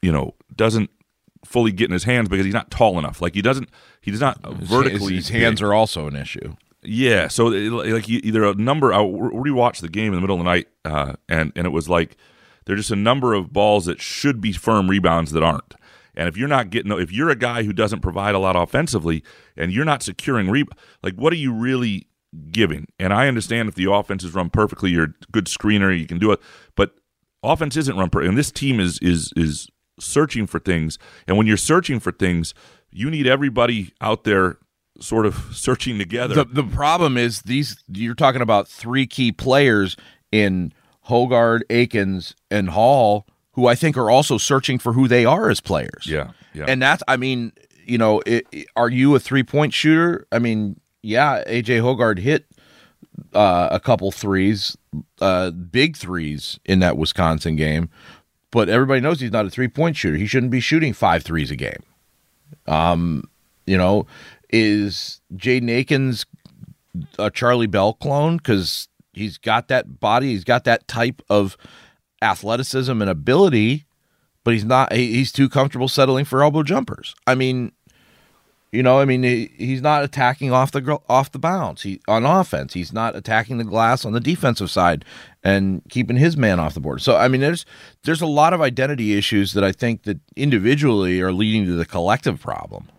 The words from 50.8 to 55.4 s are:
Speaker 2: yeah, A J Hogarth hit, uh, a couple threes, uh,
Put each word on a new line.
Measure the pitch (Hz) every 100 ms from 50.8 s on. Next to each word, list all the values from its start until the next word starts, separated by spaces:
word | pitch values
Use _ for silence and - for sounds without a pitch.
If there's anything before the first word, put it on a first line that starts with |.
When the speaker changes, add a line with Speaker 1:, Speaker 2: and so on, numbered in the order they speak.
| _ _
Speaker 2:
yeah, | 110 107 147 127 -
A | 117
J | 110 120
Hogarth | 120 127 117 98
hit, | 104 151 _ _ _ _ _ _ - - -
uh, | - 101 90 87
a | 92
couple | - 110 95
threes, | - 104 95 95 107 - - _ 76 - _
uh, | 95 92